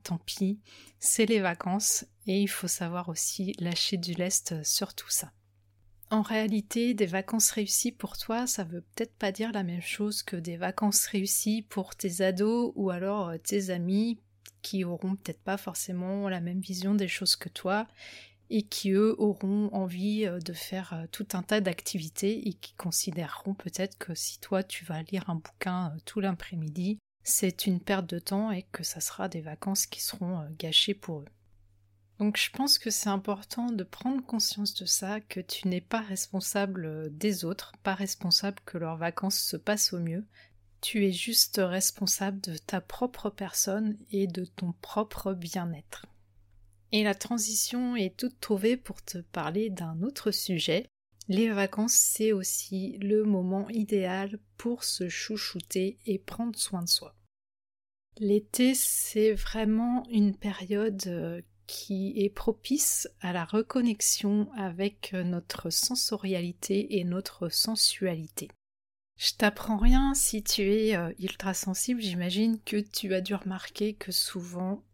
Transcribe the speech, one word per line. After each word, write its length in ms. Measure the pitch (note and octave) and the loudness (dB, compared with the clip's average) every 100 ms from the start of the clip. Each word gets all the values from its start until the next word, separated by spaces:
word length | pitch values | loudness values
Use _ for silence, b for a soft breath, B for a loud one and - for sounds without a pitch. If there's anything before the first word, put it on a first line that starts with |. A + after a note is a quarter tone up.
tant 160 | - E3+ | -4 -6
pis, 400 | - - F#3+ G#3 B B B B | -4 -2 0 0 B B B B
c'est 260 | - - A3 | 2 4 6
les 140 | A3 | 4
vacances 640 | F#3 F3 F#3 F#3+ - - - _ G#3+ | 2 0 0 2 2 0 -2 _ 0
et 120 | F#3+ | 2
il 100 | G3 | 2
faut 180 | - F3+ | 0 -2
savoir 420 | - E3+ F3 F3 | -2 -2 -4 -4
aussi 440 | D#3+ - - F#3+ - | -2 -2 -2 -4 -2
lâcher 400 | E3+ E3+ - F#3+ | -2 0 0 0
du 160 | F3 | -2
lest 500 | E3+ F3+ - - D#3+ | -2 0 0 -2 -4
sur 300 | D3+ - F#3+ | -2 -2 -2
tout 160 | - - | -8 -4
ça. 220 | - - _ _ _ _ _ - - - | -4 -4 _ _ _ _ _ -20 -16 -2
En 100 | G#3+ | 0
réalité, 720 | G#3 A3 G#3+ G#3+ G#3 A#3 A#3+ | 2 0 2 0 0 0 2
des 140 | A3 F#3+ | 4 2
vacances 420 | F#3+ F#3 A3+ - | 0 0 2 2
réussies 420 | - G#3 - A#3+ | 2 0 2 0
pour 240 | - G3 - | -2 -8 -8
toi, 300 | - A3+ B3 | -4 -2 0
ça 180 | - | -2
veut 180 | F3 F3 - | -4 -6 -8
peut-être 220 | - A3+ - | -6 -6 -2
pas 160 | G3+ | -4
dire 220 | G3 A3+ | -2 -2
la 100 | G#3 | -2
même 180 | F#3 F3 | -2 -4
chose 400 | - - G#3 G#3 | -4 -2 -2 -2
que 140 | - F3 | -4 -6
des 220 | E3 E3+ | -6 -4
vacances 500 | F#3 F#3+ G#3 G3 - | -2 2 4 4 2
réussies 560 | G3+ G3 - G#3+ A3 | 0 0 0 2 0
pour 320 | G#3 - F#3 - | -2 -6 -6 -4
tes 260 | F#3+ F3 | -4 2
ados 500 | F#3+ F#3 G#3 A#3 A#3+ - | 2 4 2 2 0 0
ou 160 | G3 | -2
alors, 380 | F3 F#3+ G#3 F3 | 0 -2 -2 -2
euh, 80 | E3 | -4
tes 320 | - G3+ F#3+ | -2 -2 0
amis 480 | F3 F3 G3 A#3 A3+ _ _ - _ | -2 2 2 2 -2 _ _ -20 _
qui 220 | - G3 | -6 -2
auront 320 | F3+ E3+ F#3+ F#3+ | -2 -2 -2 -4
peut-être 260 | - D#3+ | -6 -8
pas 160 | - G3 | -4 -6
forcément 720 | - E3 - F3+ F#3 G3 G3+ | -4 -8 -6 -4 -4 -4 -2
la 120 | F#3 | -2
même 180 | E3+ F#3 | -4 -4
vision 340 | F#3 F#3 F#3+ | -4 -4 2
des 140 | G#3 F#3 | 2 2
choses 280 | - F#3 - | -2 0 -2
que 140 | - | -4
toi 380 | - F#3 G3+ A3 B B B B B - | -6 -2 0 -2 B B B B B -2
et 120 | A3 | -2
qui, 300 | G#3 - G3 | 0 -2 2
eux, 240 | F#3+ G#3+ A3+ | 6 6 4
auront 560 | G#3 G3 F#3+ G3+ G#3 | 2 2 0 0 0
envie, 540 | G3+ F#3 F3+ G3 G#3+ G#3 | 0 -2 -2 -2 0 0
euh, 100 | F3 | -2
de 160 | E3+ | -6
faire, 400 | E3 - F#3+ F#3 | -8 -6 -6 -6
euh, 140 | E3 E3 | -8 -8
tout 160 | - G#3 | -8 -6
un 80 | F3+ | -4
tas 200 | F3+ G#3+ | 0 2
d'activités 840 | F#3+ E3+ - F#3 D#3+ - G3 A3 G#3 | 2 -2 -4 -6 -6 -2 -2 0 -4
et 60 | |
qui 200 | E3+ - | -6 -10
considéreront 840 | - F3+ - - D#3+ D#3 - - G3 | -8 -4 -2 -2 -4 -6 -6 -6 -6
peut-être 420 | F3+ - F#3+ - | -6 -4 -4 -6
que 160 | - | -8
si 260 | E3 - - | -6 -6 -8
toi, 200 | - F#3+ | -2 -2
tu 240 | F#3 - E3 | -2 -8 -8
vas 160 | D#3+ | -8
lire 260 | D#3+ G3 E3+ | -4 -6 -2
un 40 | E3+ | -6
bouquin, 520 | - - F#3 F3+ F3 | -6 -6 -4 -2 -2
euh, 120 | D#3 - | -6 -8
tout 140 | G#3+ | -2
l'après-midi, 800 | G3 F3 - F3 D#3 D3+ F3+ G#3+ _ _ | -2 -2 -6 -6 -6 -2 -2 -2 _ _
c'est 420 | - - F#3 F3 - | 0 2 2 0 0
une 140 | F3+ | 0
perte 260 | - G3 F3 | 2 0 0
de 140 | E3+ | -4
temps 320 | - G3 A3 | -2 -2 0
et 120 | F#3 - | -2 -6
que 120 | - | -8
ça 160 | E3+ - | -6 -4
sera 280 | - - F#3+ | -6 -4 -6
des 140 | E3 | -6
vacances 460 | D#3 D#3 - F#3+ - | -8 -6 -2 0 -2
qui 160 | - | -4
seront, 380 | - - F3 F3+ | -6 -4 -4 -4
euh, 80 | D3+ D#3 | -6 -6
gâchées 340 | D#3+ E3 - | 0 2 2
pour 280 | G3 - D#3 | 0 -4 -8
eux. 40 | C#3+ _ _ - _ _ _ _ _ - | -10 _ _ -20 _ _ _ _ _ -2
Donc 140 | G#3 G#3 | 0 2
je 140 | - | 0
pense 260 | - C#4 - | 2 4 4
que 120 | A3+ | 4
c'est 200 | G#3 G#3+ | 0 2
important 560 | G3 G3 G3 - - A#3+ | 0 0 -4 -4 -4 -2
de 180 | A3+ | -2
prendre 420 | F#3 - B3+ C4+ C4 | -4 -4 -2 -2 0
conscience 500 | A3+ - - G#3 - | 0 0 0 -2 -2
de 100 | F#3 | 0
ça, 340 | - F#3+ G#3+ | 0 0 -4
que 220 | G#3+ - | -6 -10
tu 260 | F3+ - F#3+ | -6 -2 0
n'es 140 | F3+ | 0
pas 180 | - A3+ | -2 -4
responsable 1080 | G#3+ F#3+ - F#3+ F#3 G3+ G3 F#3+ D#3+ D#3 D#3 | -2 -4 -4 -4 -2 0 0 -2 -6 -6 -8
des 300 | D3+ G#3 F#3+ | -2 0 0
autres, 300 | E3 G3 - - | -2 -4 -8 -6
pas 120 | - F#3+ | -2 -2
responsable 680 | G3 - F3 - G3+ G3 - | -2 -2 2 2 2 -6 -8
que 120 | F3 | -6
leurs 180 | E3 D#3+ | -4 -2
vacances 420 | E3+ E3+ G3 - | -2 0 0 0
se 200 | - E3 | -2 -2
passent 340 | - G#3 - | 0 2 2
au 80 | F3 | 0
mieux. 240 | E3+ E3+ G#3+ b b b _ - | -2 -2 -6 b b b _ -8
Tu 260 | - A3 G3 | -2 2 4
es 60 | |
juste 480 | F3 A#3 A3+ - - | 2 2 4 4 4
responsable 760 | F#3 F#3 F#3+ - G3 - G3 G3 | 2 4 0 2 0 2 0 -2
de 160 | F#3 D#3+ | -6 -8
ta 240 | - F#3+ | -4 -4
propre 500 | - - B3 - G#3+ | -4 -2 -4 -2 -6
personne 680 | - F#3+ - - G3 A3 G#3+ - | -4 -6 -2 0 2 0 -2 -2
et 180 | G3 G3 | 0 0
de 180 | F3 F3+ | -2 -6
ton 280 | - F3 E3+ | -6 -6 -6
propre 520 | - - A3 - G3 | -4 -2 -2 -2 -4
bien-être. 720 | F#3 E3+ F#3+ F3 D3+ - - - - _ _ - - - _ - | -4 -4 -4 -4 -6 -12 -18 -18 -20 _ _ -20 -20 -20 _ 0
Et 100 | G#3+ | 4
la 100 | G#3 | 4
transition 840 | G3+ - A#3+ G#3+ G#3+ - B3 B3 A#3+ | 2 0 -2 0 0 0 0 0 0
est 180 | F#3+ - | 0 0
toute 240 | B3+ - | -6 -4
trouvée 380 | - G#3 G#3+ B3+ | 0 2 4 2
pour 260 | - - | -2 -14
te 140 | - F3+ | -10 -10
parler 520 | F3 - D3+ F3 A3 | -8 -4 -2 0 -2
d'un 320 | F3+ E3 D#3+ | -2 -6 -2
autre 300 | G#3+ C#4 A3 | -4 -2 -2
sujet. 540 | G3 - F3 - E3 B3 _ _ - - | -2 0 0 2 0 0 _ _ -12 0
Les 220 | F#3+ A3+ | 2 4
vacances, 420 | G3+ G3 - A3+ | 2 0 0 4
c'est 400 | - - - A3 | 6 6 4 4
aussi 680 | G3+ F#3 - - F#3+ F#3+ - | 4 0 -4 -2 -4 -4 -4
le 260 | G3+ G#3+ G#3+ | 2 4 6
moment 440 | F#3+ F#3 G3 G#3 | 4 2 0 -2
idéal 680 | A3+ G#3 G3+ F#3 F#3 G3 G#3 _ - | -2 2 2 0 -2 -4 -8 _ -6
pour 300 | A#3 A#3+ - | -4 -2 -4
se 240 | - F3+ | -4 -4
chouchouter 880 | - - G#3+ - F3+ - F#3 F#3+ - - | -4 -4 -4 -4 -6 -4 -2 -2 -2 -2
et 140 | G3 | -2
prendre 380 | - - A#3 G#3+ | -4 -4 -4 -2
soin 260 | - F#3 | -4 -2
de 60 | E3+ | 2
soi. 280 | - - - _ _ _ _ _ _ _ _ _ - | 2 0 -20 _ _ _ _ _ _ _ _ _ -2
L'été, 580 | G#3 G#3 G#3 - B3+ C4 | 4 4 4 4 6 6
c'est 580 | - - - G#3+ A3 | 2 0 0 4 4
vraiment 680 | G#3 - A3 G#3+ A3 A#3+ B3 B3 | 4 0 0 2 4 4 0 2
une 280 | A3+ G#3 F#3+ | 4 4 4
période, 640 | G#3 F#3+ F#3 G#3 A3 G3 F#3+ | -2 -4 -2 0 0 -2 -4
euh, 340 | F3 E3 E3+ - _ - | -4 -4 -6 -10 _ -14
qui 480 | - - F#3+ G3 A3 | -10 -4 -2 0 2
est 120 | G3+ | 2
propice 800 | - - G#3+ - C#4+ - - - - | 2 0 0 2 2 4 2 -2 -6
à 100 | F3+ | -2
la 140 | F3+ E3 | -2 0
reconnexion 1080 | G#3+ A3 B3+ A#3+ G#3+ - - G3+ G#3 G#3 | 0 2 2 2 2 2 2 2 2 2
avec, 600 | B3 F#3+ E3+ G3 G#3 - | -2 -6 0 -2 -2 -6
euh, 100 | F#3 | -2
notre 460 | F3 F3 - - E3+ | -2 -2 -4 -6 -2
sensorialité 1300 | E3 - B3 - G#3 F#3+ F3+ F3 F3 - G3 G#3+ G3+ | 0 0 0 0 -2 -2 -2 -2 -4 0 0 2 0
et 60 | F3 | 0
notre 420 | F3+ - - F3 | -2 -4 -6 -2
sensualité. 1000 | - - A3 - - F#3 E3 D#3 - D#3 - _ _ _ _ _ - | 0 0 4 2 2 0 -2 -6 -10 -10 -14 _ _ _ _ _ -2
Je 140 | - - | 0 4
t'apprends 400 | G#3+ G#3 - G#3+ | 2 2 -2 8
rien, 360 | A#3 C4 C#4 | 10 10 8
si 300 | C#4 - A3 | 4 2 0
tu 180 | - - | 0 2
es, 340 | G3 G#3+ A3 G3 | 4 4 4 2
euh, 160 | E3+ - | 0 -4
ultra 340 | F#3 - G3 | -6 -4 -4
sensible, 480 | F#3 - F#3 - B3 | -2 -2 -2 0 0
j'imagine 580 | G#3 F3 F3+ F#3 A3+ A3 - | 0 0 0 2 2 2 0
que 100 | G#3 | -2
tu 380 | G#3 - F#3+ | -2 -4 0
as 80 | F#3+ | 0
dû 120 | G3 | 0
remarquer 600 | G3+ F#3 F#3 - - G#3+ | -4 -4 -6 -8 -2 -2
que 180 | G#3+ - | -2 -4
souvent 720 | F3 - F#3+ F3 F3 F#3 G3+ - | -2 -2 -4 -6 -4 -2 -4 -8